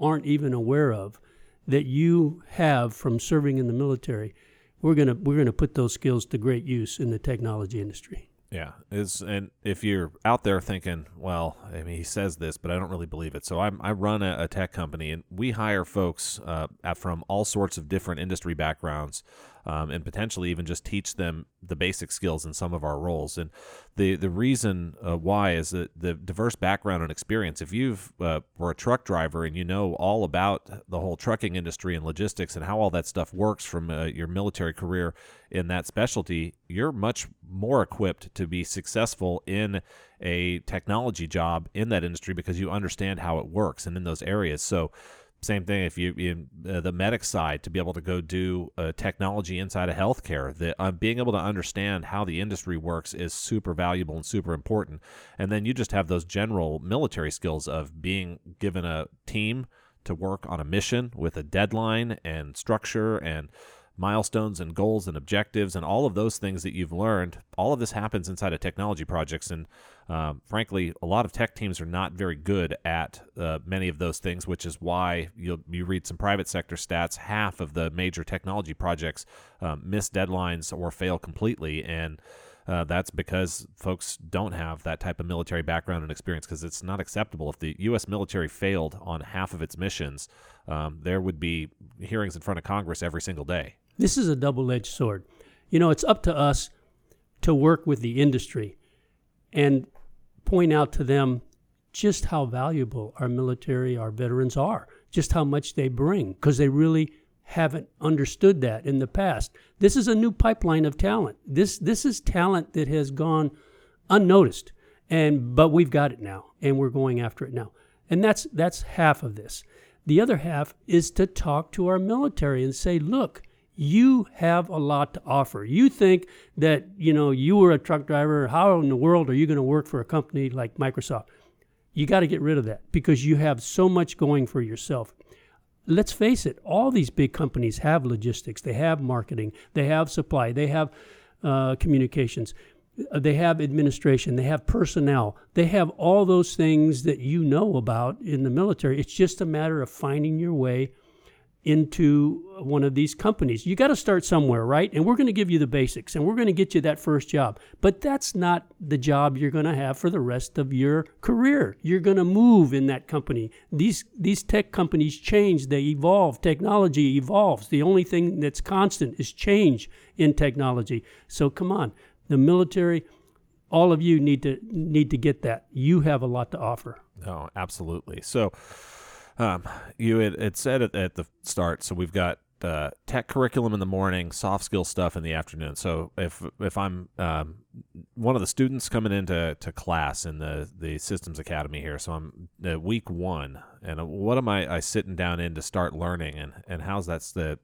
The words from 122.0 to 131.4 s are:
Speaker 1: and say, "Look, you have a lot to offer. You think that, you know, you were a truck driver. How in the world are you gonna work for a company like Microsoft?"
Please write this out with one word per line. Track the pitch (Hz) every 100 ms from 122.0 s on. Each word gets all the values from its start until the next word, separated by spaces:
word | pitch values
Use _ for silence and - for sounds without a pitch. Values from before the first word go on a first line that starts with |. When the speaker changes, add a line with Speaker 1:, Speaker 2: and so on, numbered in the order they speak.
| 190 233 285 - 143 131
Speaker 1:
and | 131
say, | 135 - 175
"Look, | 151 254 233 - - _ _ -
you | 147 190 254 254 196
have | - 170 170 175
a | 170
lot | 143 143 147
to | -
offer. | - 135 135 -
You | 107 151 262
think | - 196 185 185 - - -
that, | 156 151 - 202
you | 160
know, | 151 147
you | 131 139 202
were | 185
a | 151
truck | - 156 139
driver. | 151 147 151 131
How | 143 196 180
in | 143
the | 131
world | 156 175 143
are |
you | 127 156
gonna | 147
work | 131 151 143
for | 139
a |
company | 117 160 - 143 135
like | 127 117 -
Microsoft?" | 131 127 - 120 - _